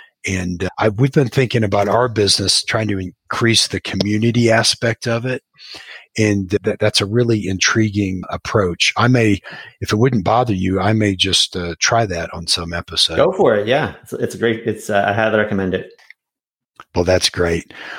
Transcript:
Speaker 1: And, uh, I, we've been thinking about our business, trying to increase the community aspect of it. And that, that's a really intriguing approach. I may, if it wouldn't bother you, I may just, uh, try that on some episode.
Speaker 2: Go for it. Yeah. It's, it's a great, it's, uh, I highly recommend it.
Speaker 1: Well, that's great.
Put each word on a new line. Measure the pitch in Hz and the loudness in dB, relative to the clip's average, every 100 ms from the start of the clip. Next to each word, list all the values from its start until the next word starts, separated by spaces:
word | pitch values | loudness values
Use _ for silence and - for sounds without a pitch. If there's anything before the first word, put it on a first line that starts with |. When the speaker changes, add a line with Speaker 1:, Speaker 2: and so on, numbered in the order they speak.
| - _ - | -20 _ -6
Speaker 1:
And, | 95 90 87 92 | -4 -4 -4 -6
uh, | - | -2
I, | 107 | -2
we've | 104 139 | 2 2
been | 156 123 | 2 0
thinking | - 127 123 | 2 0 0
about | 107 104 101 | 0 0 2
our | 107 123 | 2 0
business, | 110 98 - 95 - | 2 2 2 0 -2
trying | - 110 107 | -2 -2 -2
to | 98 | -4
increase | 92 - - - 117 110 - | -6 -10 -10 0 2 2 0
the | 95 | -4
community | - 95 101 107 117 117 117 | -4 -4 0 0 2 4 4
aspect | 110 110 - 117 110 - | 4 2 0 -2 -2 -4
of | 117 127 | -4 -4
it. | 123 - _ - - - - - - | -8 -10 _ -20 -18 -18 -20 -8 0
And | 107 101 95 | 2 2 0
that, | 101 - 98 | -2 -2 0
that's | 107 - | 0 0
a | 101 | 0
really | 113 120 110 101 | 0 2 0 -2
intriguing | 92 - 117 110 101 98 92 87 | -2 0 2 2 0 -2 -4 -6
approach. | 90 - 110 95 85 - - | -10 -2 0 0 0 -2 2
I | 117 | 4
may, | 123 110 98 - - - - | 4 4 2 -2 -18 -20 -10
if | - | -4
it | 107 | 2
wouldn't | 131 117 90 | 2 2 2
bother | 113 123 | 2 2
you, | 95 92 95 | 0 0 0
I | 98 | 2
may | 110 107 95 | 2 2 2
just, | 95 92 - 95 | 0 0 -2 -4
uh, | 87 82 | -6 -4
try | - 117 110 | 0 2 0
that | 85 82 | -4 -8
on | 87 82 | -8 -4
some | - 85 | -4 -4
episode. | 85 - 82 - 95 | -8 -6 -2 0 2
Speaker 2:
Go | 156 | 2
for | 190 160 107 | 2 2 2
it. | 107 | 2
Yeah. | 135 135 - | 0 -2 -8
It's, | - | -12
it's | 120 123 92 | -6 -6 -2
a | |
great, | 113 110 113 | 0 0 -4
it's, | 101 - | -6 -2
uh, | 101 101 | 0 2
I | |
highly | 101 110 107 | 2 2 2
recommend | 104 98 92 | 0 0 -2
it. | 90 - - - _ _ _ _ _ _ - - | -2 -6 -18 -20 _ _ _ _ _ _ -20 -6
Speaker 1:
Well, | - 87 | 0 2
that's | 92 - | 2 0
great. | - 85 82 - - - | 0 -2 -2 -6 -16 -16